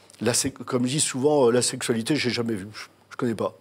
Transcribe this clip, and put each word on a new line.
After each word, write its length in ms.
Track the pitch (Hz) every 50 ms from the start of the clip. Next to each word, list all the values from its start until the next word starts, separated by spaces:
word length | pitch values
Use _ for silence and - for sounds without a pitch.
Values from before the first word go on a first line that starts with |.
| - _ - -
La 140 | 107 113 120
sé-, 160 | - - 139
comme 360 | - - 120 - - 123 123
je 80 | 123 135
dis 60 | 156
souvent, 460 | 151 - - 131 127 147 151 147 131
euh, 60 | 117 117
la 100 | 127 117
sexualité, 540 | - - 131 - - 120 113 110 - 156
j'ai 140 | 131 117 123
jamais 240 | 107 117 117 117 113
vu. 120 | 95 95 107 110
Je, 140 | - - - _ _ _ _
je 60 | -
connais 200 | - 131 120 110
pas. 200 | - 107 - - -